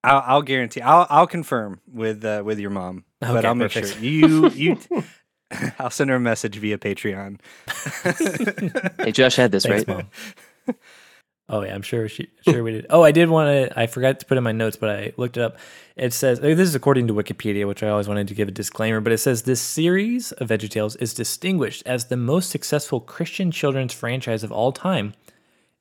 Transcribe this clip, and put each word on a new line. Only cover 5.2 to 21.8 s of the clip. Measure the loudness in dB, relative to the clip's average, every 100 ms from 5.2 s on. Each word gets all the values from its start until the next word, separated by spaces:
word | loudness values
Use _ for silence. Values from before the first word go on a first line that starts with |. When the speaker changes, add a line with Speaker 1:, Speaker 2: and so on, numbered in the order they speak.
| _ _ _
Speaker 1:
<laughs> | -8 -8 -6
I'll | -8
send | -2 0
her | 2
a |
message | 0 -2 -4 -6
via | -4 -4
Patreon. | -4 -4 -6 -8 -12 -16 -20 -20 -14
<laughs> | -10 -10 -6 -4 -2 -4 -2 -4 -4 -6 -4 -6 -4 -4
Speaker 3:
Hey, |
Josh | 4 4 6
had | 2
this, | 2 0
Speaker 2:
Thanks, | 0 -2
Speaker 3:
right? | -8 -10 -16 -20 -20 -20 _ -10
Speaker 2:
Mom. | -10 _ -20 -20 _ _ _ _
Oh | -6
yeah, | -6 -10
I'm |
sure | -6 -4 -4
she, | -8 -14 _
sure | 4 4
we | 0
did. | -6 4
Oh, | 8
I | 8
did | 8 6
wanna, | 6 4 4 2 0
I | -2
forgot | 2 0 0
to | 0
put | 0
in |
my | 2
notes, | 0 -2 -2
but | -4
I | -4 -8 -6
looked | -6 -2
it |
up. | -4 -4 -20 -20 -20 -4
It | -4
says, | 0 0 2
this | 2 4
is | 4
according | 4 4 4 2
to |
Wikipedia, | 0 -4 -6 -4 -2 -2
which | -2
I | -2
always | 0 0
wanted | -4 -4
to |
give | -4 -4
a |
disclaimer, | -4 -10 -4 -2 0
but | 0
it | 0
says, | 0 -2
"This | -2 -2
series | -2 -2 0 0 0 -4 -6
of | -10 -4
VeggieTales | -2 -2 -4 -4 -4
is | -8
distinguished | -6 -8 -6 -2 -2 -2 -6